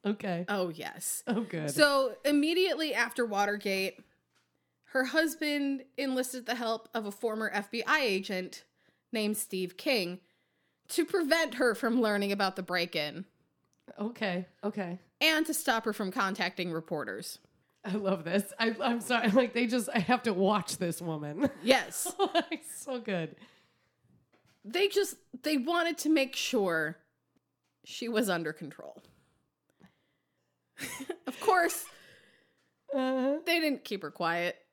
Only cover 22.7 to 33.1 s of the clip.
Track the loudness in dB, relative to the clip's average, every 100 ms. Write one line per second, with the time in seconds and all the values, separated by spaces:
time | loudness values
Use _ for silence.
22.7 | -14 -8 -6 -2 -2 -4 -10 -20 _ _
23.7 | _ _ _ _ _ _ _ _ _ -8
24.7 | 0 2 2 0 -4 _ -8 -2 0 2
25.7 | 2 0 0 2 4 4 -2 -2 2 2
26.7 | 2 -2 -6 _ _ _ _ _ _ _
27.7 | _ -16 -10 -2 0 2 0 -2 -8 -12
28.7 | -12 -18 -18 -20 _ _ _ _ _ _
29.7 | _ -20 _ _ _ _ _ _ _ _
30.7 | -12 -10 -10 -10 -10 -10 -2 4 6 4
31.7 | 0 -10 -16 -20 -20 -20 _ _ _ _
32.7 | _ _ -2 0